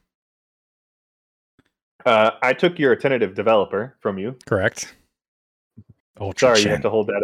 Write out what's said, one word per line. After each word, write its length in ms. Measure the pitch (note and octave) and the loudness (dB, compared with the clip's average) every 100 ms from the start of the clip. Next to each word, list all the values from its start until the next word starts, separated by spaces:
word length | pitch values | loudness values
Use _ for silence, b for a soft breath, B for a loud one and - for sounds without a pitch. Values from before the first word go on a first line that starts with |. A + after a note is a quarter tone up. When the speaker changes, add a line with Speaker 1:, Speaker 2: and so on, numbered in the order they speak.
| _ _ _ _ _ _ _ _ _ _ _ _ _ _ _ _ _ _ _ _ - | _ _ _ _ _ _ _ _ _ _ _ _ _ _ _ _ _ _ _ _ 0
Speaker 1:
Uh, 260 | A2 A2 - | 4 2 0
I 120 | B2+ | -2
took 260 | - F3+ F3 | 0 0 2
your 160 | C#3+ A2 | 0 2
tentative 400 | C#3 C3 G#2 F#2+ | 0 0 -2 -2
developer 600 | G#2 A2+ F#2 G2 B2 _ | 0 2 0 -4 -8 _
from 180 | A2 G2 | -8 -6
you. 200 | G2+ C3+ - | -8 -12 -4
Speaker 2:
Correct. 500 | G#2+ G2+ - - _ _ _ _ _ _ _ _ - - _ _ _ | -2 -2 -4 -16 _ _ _ _ _ _ _ _ -20 -20 _ _ _
Ultra 280 | G2+ F#2+ B2+ | -10 0 2
Speaker 1:
Sorry, 100 | A2+ | 4
you 40 | G#2 | 2
Speaker 2:
Chen. 60 | |
Speaker 1:
have 80 | G#2 | 0
to 60 | A2+ | -2
hold 180 | A2 G#2 | -2 -2
that 160 | G2+ | -2